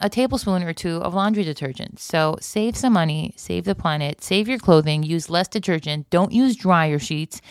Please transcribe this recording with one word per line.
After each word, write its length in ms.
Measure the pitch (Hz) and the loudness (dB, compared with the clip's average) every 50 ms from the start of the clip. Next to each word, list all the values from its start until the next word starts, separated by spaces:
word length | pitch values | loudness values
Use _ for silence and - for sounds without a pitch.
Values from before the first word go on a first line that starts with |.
a 80 | - 202 | -2 -2
tablespoon 520 | - 226 254 254 262 247 - 208 190 180 | 0 0 0 0 0 -2 0 0 0 0
or 120 | 180 170 165 | 0 -2 -6
two 240 | - - 180 165 165 | -6 -4 -4 -4 -4
of 160 | - - 175 | -4 -2 -2
laundry 320 | 196 196 208 220 208 196 | 0 2 2 2 0 0
detergent. 520 | 160 147 - 147 135 127 - - - - - | -2 -4 -6 -6 -8 -8 -8 -12 -14 -14 -14
So 360 | - - - 165 156 156 160 - | -8 -2 0 2 2 2 0 -2
save 340 | - - - 214 214 233 220 | -6 -6 -4 -2 -2 -2 -2
some 160 | - - 254 | 0 2 4
money, 420 | 226 185 165 156 151 156 156 - - - | 4 4 4 2 0 -2 -4 -6 -8 -10
save 260 | - - 175 175 170 | -8 -6 -4 -4 -2
the 120 | 196 196 | -2 -2
planet, 460 | - - 170 151 151 147 143 151 - | -2 -2 -2 -2 -2 -2 -4 -6 -6
save 280 | - - 185 196 214 220 | -4 -2 0 0 2 0
your 100 | 262 233 | -2 0
clothing, 440 | - - 175 156 151 156 151 151 156 | 4 6 6 6 6 4 2 0 0
use 260 | 151 165 165 151 - | 0 -2 -2 -2 -2
less 180 | 165 175 185 - | -2 -2 -2 -2
detergent, 600 | - 220 185 - 175 160 151 160 151 151 147 - | -4 -4 -2 -2 -2 -2 -2 -4 -6 -6 -4 0
don't 240 | - 170 190 196 - | 2 2 2 2 2
use 240 | 233 262 262 233 - | 2 2 2 2 0
dryer 420 | - 185 185 170 160 156 147 147 | 2 2 4 4 4 2 0 -2
sheets. 420 | 143 - 165 151 156 160 - - - - | -2 -4 -6 -6 -6 -8 -10 -16 -18 -20